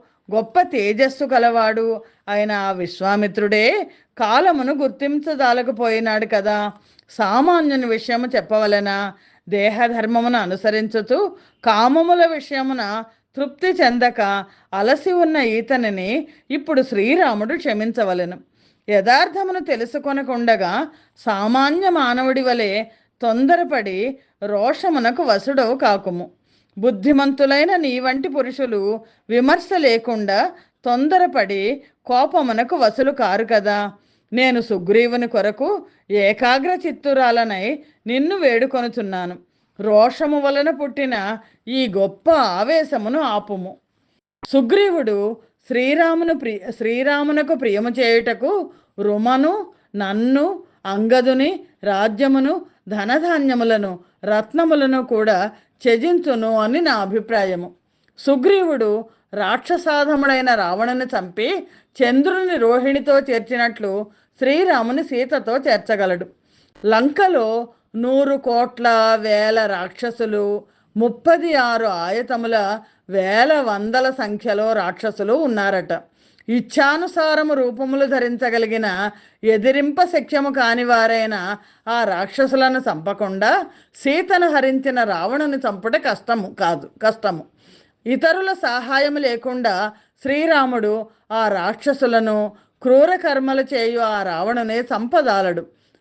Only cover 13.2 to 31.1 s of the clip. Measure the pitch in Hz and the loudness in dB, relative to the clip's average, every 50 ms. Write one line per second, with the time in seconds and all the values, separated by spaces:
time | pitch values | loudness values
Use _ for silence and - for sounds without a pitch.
13.2 | _ _ - 262 285 285 285 - 359 370 359 359 311 240 240 240 247 247 240 240 | _ _ -6 -6 -6 -6 -6 -2 -2 0 2 4 4 2 4 2 0 0 2 0
14.2 | 208 196 196 196 185 - _ _ _ - - 190 208 233 277 294 - 381 359 349 | 0 0 0 -2 -4 -8 _ _ _ -8 -4 0 2 2 2 2 2 0 2 2
15.2 | 339 320 311 302 254 226 214 226 220 - 269 247 240 214 202 190 180 196 240 320 | 2 2 2 0 0 0 0 -2 -2 0 -2 0 0 -2 -4 -4 -4 -4 -4 -4
16.2 | - - - _ _ - 269 302 294 - 311 262 254 262 220 202 196 233 302 370 | -6 -8 -14 _ _ -6 -6 -6 -4 0 0 0 0 0 0 0 0 2 2 2
17.2 | 359 269 220 208 214 226 320 330 - 285 214 208 220 233 220 240 214 190 180 180 | 2 2 0 -2 -4 -4 -6 -4 -4 -4 -4 -2 -4 -4 -2 -2 -2 -2 -2 -4
18.2 | 180 175 180 - - _ _ _ _ _ _ _ - - 208 196 190 226 247 285 | -4 -6 -8 -14 -20 _ _ _ _ _ _ _ -4 0 0 2 4 4 4 4
19.2 | 359 349 294 392 392 381 370 370 277 302 269 226 233 - - 285 - 285 277 277 | 4 2 -2 -4 -4 -4 -4 -6 -4 -4 -4 -4 -4 -6 -6 -6 -4 -4 -4 -4
20.2 | 269 254 254 240 233 233 226 202 190 170 190 240 320 311 - - _ _ _ _ | -4 -4 -4 -2 2 2 2 2 0 -2 -2 -2 -4 -6 -10 -20 _ _ _ _
21.2 | - 233 208 196 202 220 247 262 269 285 302 359 392 370 349 320 269 240 240 254 | -4 -4 -2 -2 0 0 2 2 2 2 0 0 0 2 2 2 0 0 0 0
22.2 | 262 262 262 269 262 254 240 233 220 202 196 214 220 226 _ _ _ _ _ - | 0 0 0 0 0 0 0 0 0 -2 -2 -4 -6 -8 _ _ _ _ _ -4
23.2 | 247 233 226 240 269 269 349 339 349 349 294 247 208 202 185 185 214 262 269 - | -2 -2 0 2 2 2 2 2 0 -2 -2 -4 -4 -4 -6 -4 -6 -6 -8 -10
24.2 | _ _ _ - 202 208 208 202 214 254 294 - - 370 320 277 226 233 233 320 | _ _ _ -10 -8 -4 -2 -2 0 -2 -2 -2 -2 -2 0 0 0 -2 -2 -2
25.2 | 339 247 208 196 - 269 277 269 240 220 254 269 294 226 202 196 196 190 180 175 | 0 0 0 0 0 -2 0 0 0 0 0 0 2 2 0 0 -2 -6 -8 -8
26.2 | 175 - _ _ _ _ _ _ _ _ - 196 202 254 220 190 185 285 294 269 | -10 -12 _ _ _ _ _ _ _ _ -8 -2 -2 0 0 0 2 2 4 4
27.2 | 277 277 269 277 285 269 277 285 302 359 392 349 311 269 247 254 254 262 262 269 | 4 2 2 2 2 2 4 2 2 2 2 0 0 -2 -2 -2 -2 -2 -2 -2
28.2 | 269 370 269 294 254 254 262 277 269 247 220 202 196 202 220 220 220 - _ _ | -4 -4 -4 -4 -4 -4 -4 -6 -4 -2 -2 -2 -2 -2 -4 -4 -8 -16 _ _
29.2 | _ - 220 240 254 277 320 359 359 - 392 359 294 254 226 226 226 247 233 214 | _ -2 0 2 4 4 2 2 0 -2 -2 2 2 4 2 2 0 -4 -4 -4
30.2 | 208 196 196 208 285 370 370 - _ _ _ _ - 247 240 247 277 311 | -2 0 0 0 0 -2 -4 -10 _ _ _ _ -4 -2 0 0 2 2